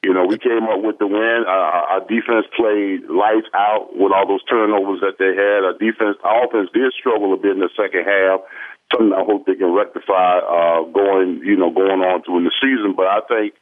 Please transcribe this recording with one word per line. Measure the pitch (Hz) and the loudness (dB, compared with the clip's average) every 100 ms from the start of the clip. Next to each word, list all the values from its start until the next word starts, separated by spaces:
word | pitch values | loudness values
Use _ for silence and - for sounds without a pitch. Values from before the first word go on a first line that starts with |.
You | 98 | 0
know, | 92 90 | 2 2
we | 113 | 0
came | 127 117 113 | 0 0 0
up | 101 | -2
with | 110 104 | -2 -2
the | 104 | -2
win. | 104 113 117 107 | 0 0 0 0
Uh, | |
our, | 95 85 87 - 95 | 0 0 0 -2 -4
our | |
defense | 92 113 110 117 104 - | -2 -4 0 -2 -2 -2
played | 117 104 101 92 - | 0 0 -2 -4 -4
lights | - 104 110 110 95 | 0 2 0 -2 -2
out | 104 107 - - | 0 0 -4 -2
with | 95 | 2
all | 95 98 | 2 2
those | 98 | -2
turnovers | - 123 107 104 98 92 | 0 0 2 0 0 -2
that | 98 95 | -4 0
they | 95 | 0
had. | 92 101 104 | 2 2 2
Our | 95 87 | 0 0
defense, | 110 110 107 101 92 | -4 -2 -2 -2 0
our | 110 | 0
offense | 120 113 95 110 | 2 -2 -2 0
did | 131 | 0
struggle | 127 - 110 101 | -2 -2 0 0
a | 92 | 0
bit | 101 95 | 0 0
in | |
the | 90 | -4
second | - 101 92 | -2 -2 -2
half. | 87 101 95 95 - - - - _ | 0 2 2 0 -4 -18 -18 -20 _
Something | 120 110 95 | 0 2 2
I | |
hope | 95 101 98 | 0 -2 -2
they | 90 | -2
can | 92 | 0
rectify, | 90 - 90 - 95 90 90 | 0 -2 -6 -2 2 4 2
uh, | - 85 85 82 82 | 2 2 2 0 0
going, | 95 98 95 92 82 | 0 2 2 0 -2
you | 85 101 | -2 0
know, | 87 | 2
going | 85 95 95 | 2 0 2
on | 92 90 | 0 0
through | - 90 | -2 -2
the | 87 - | 0 0
season. | 135 127 104 90 | -2 0 -2 0
But | 95 | 0
I | 101 - | 0 0
think | 117 104 - | -2 -2 -6